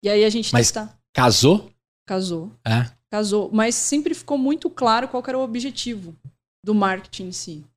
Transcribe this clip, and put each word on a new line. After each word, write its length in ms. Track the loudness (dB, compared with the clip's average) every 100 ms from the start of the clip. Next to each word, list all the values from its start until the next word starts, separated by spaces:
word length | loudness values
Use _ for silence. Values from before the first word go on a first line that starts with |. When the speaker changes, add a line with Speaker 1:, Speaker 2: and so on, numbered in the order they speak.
Speaker 1:
E 40 | 2
aí 140 | 4
a 60 | 4
gente 240 | 2 0
Speaker 2:
Mas 180 | 2 2
Speaker 1:
tá 180 | 0 -10 _ _
Speaker 2:
casou? 560 | 2 4 6 6 6 2 _ _ _ -6
Speaker 1:
Casou. 420 | -4 -4 -6 -8 -10 -2
Speaker 2:
É? 200 | 0 0 _ _
Speaker 1:
Casou, 380 | -4 0 -2 0
mas 220 | 0 0 0
sempre 380 | -2 -2 -2
ficou 240 | -6 -4 -2
muito 320 | 0 -2 -4
claro 400 | -2 0 0 -2
qual 120 | -6
que 80 | -6
era 80 | -4
o 60 |
objetivo 720 | -4 -4 -6 -8 -8 -10 -12 -18 -20 _ _ _ 0
do 80 |
marketing 520 | 2 2 -2 -8 -12 -12
em 60 |
si. 300 | -10 -12 -14 -18